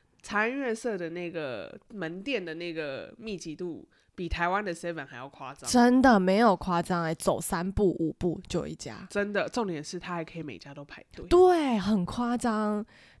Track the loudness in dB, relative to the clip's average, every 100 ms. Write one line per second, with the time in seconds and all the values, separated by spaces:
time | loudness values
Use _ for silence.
0 | _ _ -6 -2 0 -2 -4 -4 -4 -4
1 | -6 -8 -8 -6 -6 -8 -10 -14 -16 -10
2 | -8 -8 -4 -4 -4 -8 -8 -6 -6 -8
3 | -10 -12 -10 -8 -8 -8 -8 -10 -16 _
4 | _ -10 -6 -2 0 0 -2 -6 -6 -8
5 | -10 -14 -16 -14 -16 -10 2 6 6 8
6 | 6 6 6 4 4 4 0 -2 0 -2
7 | -2 -2 0 0 -2 -4 -2 2 2 2
8 | -2 -2 -2 -2 -4 -6 -6 -10 -12 -14
9 | -6 -4 -2 -2 -2 -2 -2 -4 -8 -10
10 | -8 -8 -8 -10 -12 -12 -16 -18 -18 -20
11 | -20 -10 6 8 10 8 4 2 4 2
12 | 0 -2 -2 0 0 0 0 -2 -6 -14
13 | -20 _